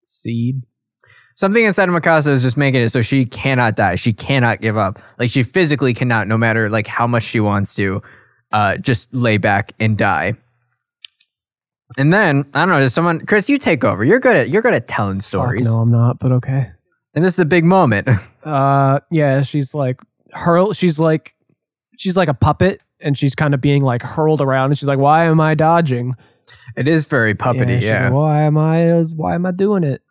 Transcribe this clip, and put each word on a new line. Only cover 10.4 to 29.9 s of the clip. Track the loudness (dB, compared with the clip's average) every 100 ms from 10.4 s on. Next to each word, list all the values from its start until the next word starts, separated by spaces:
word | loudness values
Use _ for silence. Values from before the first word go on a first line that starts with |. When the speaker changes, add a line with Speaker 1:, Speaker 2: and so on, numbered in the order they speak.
| _ _ _ _ _ _ -20 _ _ _ _ _ _ _ _ -2
Speaker 2:
And | 2
then, | 2 2 0 -2
I | -2
don't | 0
know, | 2
does | 2
someone, | 0 -2 -2
Chris, | 0 -2 0
you | -2
take | 0 0
over. | 0 0
You're | 0 2
good | 2
at, | 2 2
you're | 0
good | 0
at | -2 -4
telling | -6 -4 -6
Speaker 1:
Fuck, |
Speaker 2:
stories. | -6 -4 -2 -2 0
Speaker 1:
no, | 0
I'm | 2
not, | 2 2 0
but | -2
okay. | -2 -2 -4 -4 -10 _ _ _
Speaker 2:
And | -2
this | 0
is | 0
a |
big | 2 2
moment. | 4 4 4 0 0
<laughs> | -2 -2 _ -6
Speaker 1:
Uh, | -2 2 2 2 0 _
yeah, | 0 2 0
she's, | -2 -4 -4
like, | -4 -4 -6 -12 _ _
hurl-, | -6 0 2 2
she's, | 0 0 2
like, | 0 0 -4 _ _ _ _ _ _ -8
she's | -2
like | 0 0
a |
puppet, | 2 0 2 0 -2 _ _
and | -6 -2
she's | -2
kinda | 0 -2 0
being, | 2 2
like, | 0 -2
hurled | -6 -2 0 0
around, | 0 0 0
and | -2
she's | -2
like, | 2
"Why | 4 4
am | 4 2
I | 2
dodging?" | 2 2 2 2 -2 -4 -8 _ _ -20 -20 -14 -4
Speaker 2:
It | 0
is | 0 0
very | 0 0
puppety, | 0 -2 0 0
Speaker 1:
Yeah, | 0
she's | 0
Speaker 2:
yeah. | 0
Speaker 1:
like, | 0
"Why | 0 0 2
am | 2 2
I, | 2 2 2 2
why | 0 -4 -4
am | -2
I | -4
doing | -2 0 0
it?" | -2